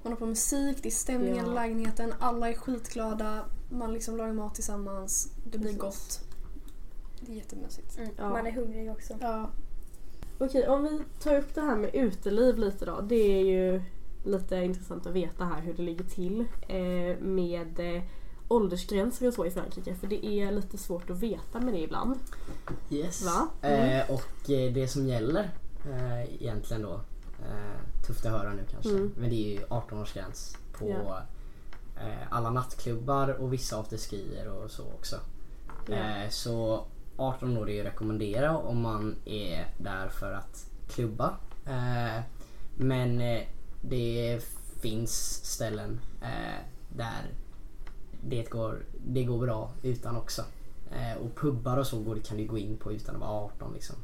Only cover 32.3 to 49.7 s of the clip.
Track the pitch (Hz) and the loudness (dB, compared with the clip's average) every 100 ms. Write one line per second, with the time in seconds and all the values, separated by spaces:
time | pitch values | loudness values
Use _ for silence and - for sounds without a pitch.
32.3 | 120 117 123 123 - 123 117 127 139 139 | 0 0 0 -2 -2 0 0 2 2 4
33.3 | 127 131 127 - 110 107 110 - 101 98 | 2 0 0 -2 -4 -4 -4 -4 -4 -4
34.3 | 98 104 98 - - - - - - - | -4 -4 -4 -4 -6 -4 -2 -2 -2 -4
35.3 | - - - - - - 101 107 101 107 | -4 -6 -6 -6 -4 0 0 0 -2 -2
36.3 | - 120 117 113 110 - - - - 131 | -2 -2 0 2 0 -2 -8 -6 -2 -2
37.3 | 123 127 117 104 104 101 - 110 110 104 | 0 0 0 0 0 -2 -2 0 0 0
38.3 | 110 147 160 117 120 117 110 107 107 - | 2 2 2 2 2 2 0 -2 -2 -4
39.3 | 107 95 82 87 - 101 95 95 - 98 | -4 0 2 2 0 -2 0 -2 -2 -2
40.3 | 90 - - - - - - 117 107 143 | -2 -4 -8 -8 -6 -4 -2 -2 0 0
41.3 | - - - 143 131 123 123 117 113 123 | 0 -4 -4 -4 0 2 2 0 -2 -4
42.3 | - - - - - 131 131 123 120 120 | -6 -8 -4 -2 2 4 4 2 4 4
43.3 | 117 - - - - 127 127 117 117 117 | 2 0 -2 -4 -2 0 2 2 2 0
44.3 | 117 - - - - 117 110 117 - - | 0 -2 -8 -6 -2 0 2 2 2 0
45.3 | - - - 110 104 107 107 - - 120 | -2 -2 -2 -2 -2 -2 0 0 -2 -4
46.3 | 117 113 101 - - - 127 113 104 110 | -4 -4 -6 -8 -10 -8 -6 -4 -4 -4
47.3 | - - - - - - - - - 123 | -4 -6 -8 -10 -8 -8 -6 -6 -4 -2
48.3 | 123 113 120 110 - - - - 127 123 | -2 -2 -4 -4 -4 -6 -6 -2 0 2
49.3 | 117 123 110 113 | 2 0 0 -4